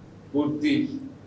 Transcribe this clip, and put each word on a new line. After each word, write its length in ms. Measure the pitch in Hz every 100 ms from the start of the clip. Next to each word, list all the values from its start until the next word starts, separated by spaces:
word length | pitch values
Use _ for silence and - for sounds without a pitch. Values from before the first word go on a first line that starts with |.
| - - -
పూర్తి 420 | - - 302 302 - - - - -